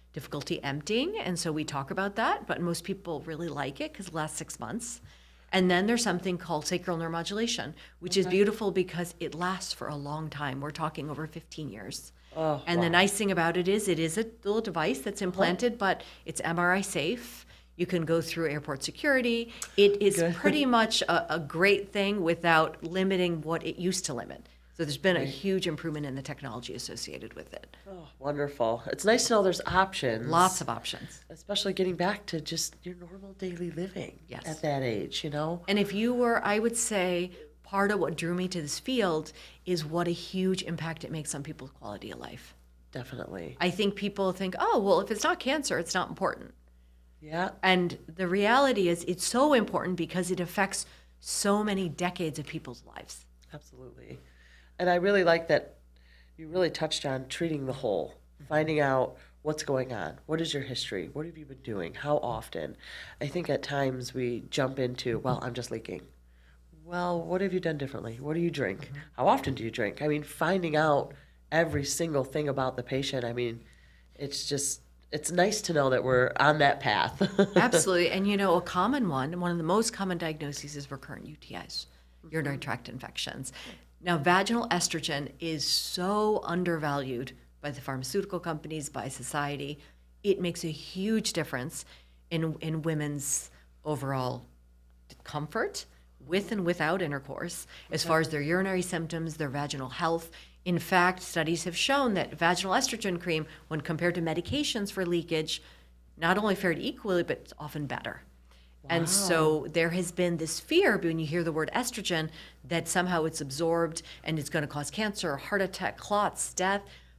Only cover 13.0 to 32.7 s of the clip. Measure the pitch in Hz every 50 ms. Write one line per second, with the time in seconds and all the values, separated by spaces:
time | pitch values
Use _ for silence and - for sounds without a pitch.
13 | 196 196 - - 214 196 185 180 165 170 165 180 170 190 202 214 208 196 165 156
14 | 165 156 160 214 226 226 - - - 202 208 226 226 208 - 165 156 196 262 -
15 | - 208 202 - 196 180 180 190 175 170 185 185 240 240 240 - 202 190 170 -
16 | - - - - - - - - - 165 170 175 175 175 185 196 190 - - 160
17 | 143 175 247 - - - - - - - - - - - - - 175 175 185 170
18 | 160 160 165 170 160 - - 165 165 143 147 147 143 156 139 135 - - - -
19 | - 294 269 262 240 240 233 233 233 233 - - - - - 202 208 202 202 202
20 | 208 190 - 170 165 175 170 - - 294 294 302 277 254 240 226 220 226 - -
21 | - - 170 160 - - 156 170 151 131 156 165 190 202 196 196 202 - - 202
22 | 196 202 208 202 165 165 170 165 175 170 165 160 160 - - - 165 165 180 190
23 | 190 190 190 180 180 175 170 156 147 156 165 160 - 160 - 180 175 185 180 -
24 | - - 127 117 - - 69 - - - - - - - - - 165 143 139 135
25 | - 190 175 151 131 135 139 - 196 196 190 185 - 175 151 - - 165 151 151
26 | 147 135 131 139 135 151 139 - 143 127 110 123 117 - - 120 - - - -
27 | - - 71 65 107 113 - 78 76 - - - - - - - - 196 185 175
28 | 156 - - - 131 147 147 143 143 143 - - 117 113 117 123 - - - -
29 | 190 208 233 254 - - 233 208 190 185 170 175 - - 175 185 190 190 - -
30 | 143 120 110 110 117 147 165 170 180 185 - - 147 123 113 113 - - - -
31 | - - - - - - 165 - - - 202 202 - 196 185 190 185 185 175 160
32 | 175 196 202 - - - 170 156 151 - 165 160 - -